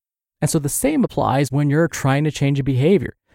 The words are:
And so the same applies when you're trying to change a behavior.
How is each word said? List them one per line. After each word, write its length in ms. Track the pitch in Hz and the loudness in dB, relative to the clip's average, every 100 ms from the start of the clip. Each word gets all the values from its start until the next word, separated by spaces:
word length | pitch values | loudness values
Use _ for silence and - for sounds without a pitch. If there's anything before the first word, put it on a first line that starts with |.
| _ _ _ _ | _ _ _ _
And 80 | 147 | -2
so 100 | 165 | 0
the 100 | 143 | -2
same 340 | - 262 302 | -2 0 0
applies 480 | 202 - 110 127 143 | 0 0 0 0 0
when 180 | 135 147 | 0 0
you're 180 | 147 165 | 0 0
trying 360 | - 135 139 151 | -2 -2 0 -2
to 60 | |
change 280 | - 139 143 | -2 0 0
a 40 | |
behavior. 520 | 135 127 143 196 120 - _ | 0 0 4 2 0 -8 _